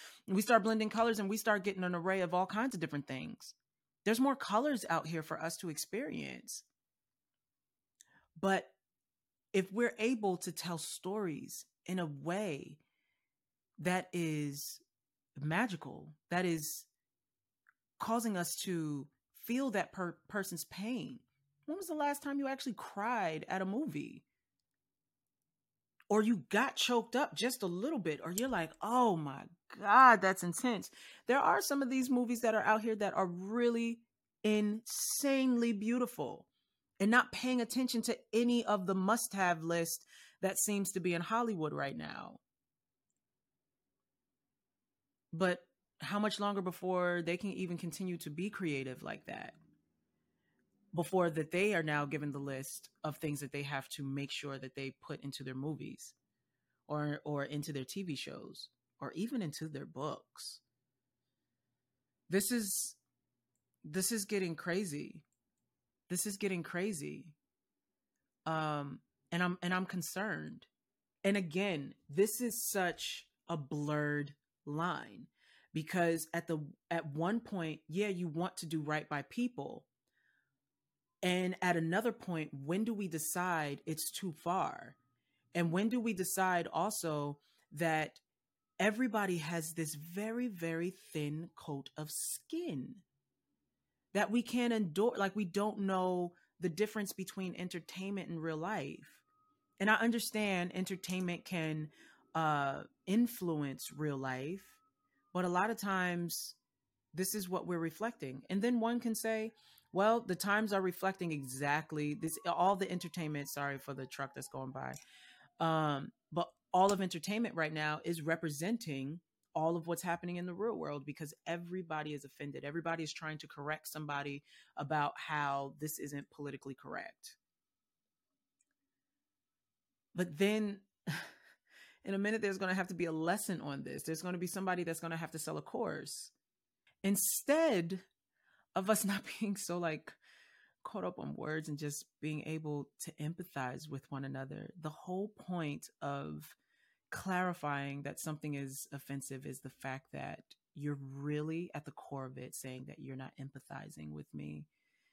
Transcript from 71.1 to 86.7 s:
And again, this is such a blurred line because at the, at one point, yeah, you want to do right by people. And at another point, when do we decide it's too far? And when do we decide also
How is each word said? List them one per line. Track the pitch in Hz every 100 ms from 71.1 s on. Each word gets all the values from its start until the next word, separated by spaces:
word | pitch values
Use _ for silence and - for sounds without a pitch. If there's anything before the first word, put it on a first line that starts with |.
| _
And | 196 208
again, | 175 180 202 156 139 - -
this | 147 214 -
is | 240 233 -
such | 202 175 165 - - - _ -
a | 165
blurred | 131 151 147 151 147 147 143 - _ _ -
line | 151 175 147 107 98 - _ _ - _
because | 160 156 185 170 165 - 170
at | 165
the, | 156 143 - -
at | 170 156 147
one | 170 233
point, | 233 196 160 151 -
yeah, | 170 208
you | 180 175
want | 151 180 -
to | 160
do | 160
right | 147 151 -
by | 147
people. | - - 247 - - - _ _ _ _ _ _ _ _ _ _ _ _ _ -
And | 180 180 180 185
at | 180 170
another | 165 185 233
point, | 226 - 165 151
when | 139 135 185
do | 220
we | 208 190
decide | 156 - 180 180 165 147 143 -
it's | 156 -
too | - 190 151
far? | 170 185 151 - 117 - _ _ _ _ _ 175
And | 170
when | 180 220
do | 247
we | 226
decide | 185 180 - 185 175
also | 160